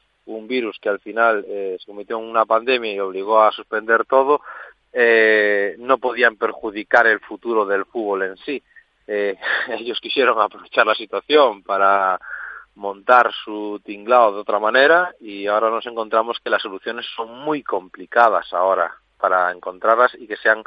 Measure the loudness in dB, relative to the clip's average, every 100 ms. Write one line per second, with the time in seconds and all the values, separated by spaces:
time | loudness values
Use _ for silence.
0 | _ _ -16 -14 -6 -4 -4 -6 -6 -6
1 | -6 0 2 0 -4 -8 -6 -8 -12 -16
2 | -10 -10 -4 -2 2 0 0 -4 -4 -6
3 | -6 -6 0 4 4 0 -6 -6 0 0
4 | 2 0 2 0 -4 -20 -20 _ _ 0
5 | 2 4 4 4 2 0 -2 -4 -2 -2
6 | -2 2 0 0 -6 -4 -8 -8 2 4
7 | 4 2 -4 -10 -2 0 0 -2 -4 -6
8 | -4 -2 -4 -8 -10 -10 _ _ _ _
9 | -6 -4 -4 -4 -4 -4 -4 -8 -8 -8
10 | -6 0 2 2 0 -2 -6 0 2 0
11 | -4 -8 2 4 4 0 -4 0 2 4
12 | 2 -2 -6 -16 -16 -18 -20 -12 -10 -4
13 | 4 6 4 0 -10 -10 -8 -10 -12 -10
14 | 2 4 4 2 -4 -2 2 4 4 4
15 | 2 -6 -16 -8 -2 0 0 -2 -6 -8
16 | -2 0 0 -4 -2 -2 -4 -10 -10 -10
17 | -10 -10 -12 -10 -6 -6 -4 -6 -6 -18
18 | -4 2 4 2 -2 0 0 2 -2 -6
19 | _ _ 0 2 0 -4 -10 -4 0 4
20 | 2 0 -14 -4 0 0